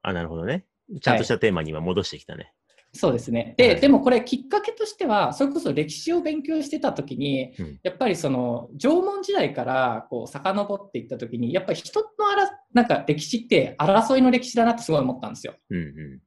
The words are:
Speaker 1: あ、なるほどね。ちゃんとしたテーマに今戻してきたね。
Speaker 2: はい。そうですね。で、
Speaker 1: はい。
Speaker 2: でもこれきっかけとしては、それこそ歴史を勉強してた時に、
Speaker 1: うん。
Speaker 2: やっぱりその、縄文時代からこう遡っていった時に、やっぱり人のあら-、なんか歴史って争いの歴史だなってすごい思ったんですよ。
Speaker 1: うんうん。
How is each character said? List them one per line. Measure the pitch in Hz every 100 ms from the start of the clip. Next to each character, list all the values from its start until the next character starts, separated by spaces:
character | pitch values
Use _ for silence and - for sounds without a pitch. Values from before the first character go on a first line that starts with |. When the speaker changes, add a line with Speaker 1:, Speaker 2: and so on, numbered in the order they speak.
Speaker 1:
あ、 | 92
な | 90
る | 82
ほ | 82
ど |
ね。 | 87 170 _ _ _ 185
ち | -
ゃ |
ん | 120
と |
し | 117
た | 117
テ | 113
ー |
マ | 87
に | 78
今 | 78
戻 | 85 92
し | 92
て | -
き | -
た | -
ね。 |
Speaker 2:
は | -
い。 | _ _ _ _ -
そ | 175
う |
で | 120
す | -
ね。 | 117 - -
で、 | 247
Speaker 1:
は | 180
い。 |
Speaker 2:
で | 277
も | 269
こ | 240
れ | 240
き | 233 262
っ | -
か | 415
け | 415
と | 453 427
し | -
て | 339
は、 | 214 147
そ | 139 277
れ |
こ | 285
そ | -
歴 | 143 156
史 | - -
を | 349
勉 | 320 311
強 | 285 320
し | 277
て | 311
た | 277
時 | - - 120
に、 | 143 135 127 -
Speaker 1:
う |
ん。 | 82 71
Speaker 2:
や | 180
っ | 180
ぱ | 254
り | 170
そ | 143
の、 | 127 123 120 - 143
縄 | 262 339
文 | 381 403
時 | 381
代 | 392 -
か | 143
ら | 127 131 127 113 -
こ | 120
う | 113
遡 | 143 170 196 202 202
っ | -
て | 120
い | 117
っ |
た | 120
時 | 120 123
に、 | 120
や | 175
っ |
ぱ | 185
り | 175
人 | - 415
の | 427 - 415
あ | 403
ら-、 | 392 - _
な | 240
ん | 233
か | 151 -
歴 | 156
史 | - 240
っ | -
て | 185 127 -
争 | 156 196 226 262
い |
の | 254
歴 | 254 254
史 | 233
だ | 233
な |
っ | 226
て |
す | -
ご | 156
い |
思 | 127
っ | 127
た | 107
ん | -
で |
す | -
よ。 | - _
Speaker 1:
う |
ん | 90
う | 78 73 73
ん。 | 65